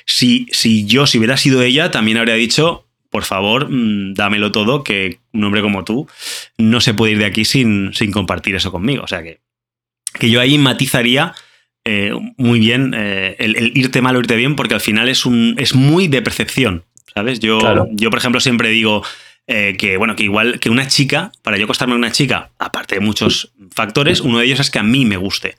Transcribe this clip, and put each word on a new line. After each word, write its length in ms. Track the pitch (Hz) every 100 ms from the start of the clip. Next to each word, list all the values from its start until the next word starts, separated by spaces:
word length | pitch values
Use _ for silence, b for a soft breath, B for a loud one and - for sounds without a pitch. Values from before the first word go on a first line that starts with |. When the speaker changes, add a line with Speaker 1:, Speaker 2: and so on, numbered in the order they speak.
| B
Speaker 1:
Si, 420 | - 123 123 123
si 340 | - 117 110 104
yo, 200 | 127 143
si 140 | 120
hubiera 180 | 110 135
sido 240 | 143 131
ella, 300 | 123 135 170
también 260 | 127 110 113
habría 160 | 117 113
dicho, 520 | 117 147 165 165 _ _ _
"Por 120 | 104
favor, 460 | - 95 101 123 143
mm, 440 | 131 110 104 98 98
dámelo 360 | 104 104 104
todo, 320 | 107 104 143
que 360 | 139 101 95 - _
un 120 | 110
hombre 180 | 104 104
como 220 | 104 98 92
tú 220 | 120 160 B B B B -
no 240 | 110 120
se 120 | 120 104
puede 180 | 110
ir 60 | 107
de 60 | 104
aquí 200 | 107 107
sin, 480 | 135 113 101 98
sin 180 | - 104
compartir 440 | 101 90 90 - 95
eso 160 | 95
conmigo". 320 | 90 110 139
O 40 | -
sea 140 | 90
que, 180 | 82 80 _ _ _ _ _ _ - -
que 100 | 117
yo 100 | 120
ahí 160 | 127 147
matizaría, 760 | 135 120 135 135 120 131 170 - B B B _ 117
eh, 260 | 101 101 117 110 -
muy 220 | 120 120
bien, 340 | 110 123 135 117
eh, 380 | 104 95 95 95
el, 160 | 110 113
el 200 | 113 135
irte 240 | 127 131
mal 140 | 127 127
o 40 |
irte 160 | 120 113
bien, 200 | 131 139
porque 180 | 117
al 80 | 107
final 260 | - 107 123
es 180 | 127 127
un, 300 | 117 117 117
es 160 | 127 127
muy 320 | 135 170 185
de 140 | 131
percepción, 600 | 110 - 110 - 117 87 - _ _
¿sabes? 260 | 104 113 117
Yo, 200 | 110 110
Speaker 2:
Claro. 280 | 110 107 110
Speaker 1:
yo, 180 | 104 110
por 100 | 120
ejemplo, 220 | 123 120
siempre 280 | 131 117 113
digo, 340 | 113 110 104 - B B B -
eh, 280 | 110 101 98
que, 200 | 101 95
bueno, 180 | 113 104
que 80 |
igual 360 | 104 104 117 -
que 100 | 120
una 180 | 120 135
chica, 440 | - 139 147 190 _
para 160 | 113 101
yo 80 | 107
acostarme 280 | 123 127
con 40 | 120
una 140 | 117
chica, 400 | - 135 92 - -
aparte 360 | - - - 98
de 60 |
muchos 500 | 107 101 110 - - _ 95 -
factores, 460 | 107 139 151 175
uno 160 | 131 117
de 80 | 120
ellos 140 | 131
es 80 | 139
que 80 | 120
a 40 |
mí 200 | 107 135
me 140 | 117 95
guste. 400 | 95 - -